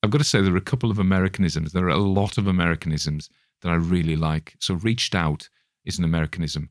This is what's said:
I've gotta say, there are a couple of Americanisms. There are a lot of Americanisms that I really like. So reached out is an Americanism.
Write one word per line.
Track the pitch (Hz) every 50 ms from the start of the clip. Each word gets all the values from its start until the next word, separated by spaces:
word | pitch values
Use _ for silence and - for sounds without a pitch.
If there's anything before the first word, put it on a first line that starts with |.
I've | - 107
gotta | 110 147 147
say, | - - 113
there | 98 95 87
are |
a | 87
couple | - - - 123 - 113
of | 107 104
Americanisms. | 95 95 95 95 92 95 95 - 98 82 78 78 80 78 80
There | 92 90
are | 90
a | 71
lot | 82 101 98 95 98 101 104 -
of | - 101
Americanisms | 98 92 90 87 85 82 78 - 82 78 73 - 78 76 76 - - _ _ _ _ _ _
that | - 87
I | 85
really | 85 82 82 90 90 82 80 80
like. | 78 78 78 78 78 78 - - _
So | - - 95
reached | 85 90 113 120 120 - - -
out | 95 82 78 73 73 - - _ _ _ _ _ _ _
is | - -
an | - 87
Americanism. | 82 82 82 80 76 - - 82 73 - 78 76 -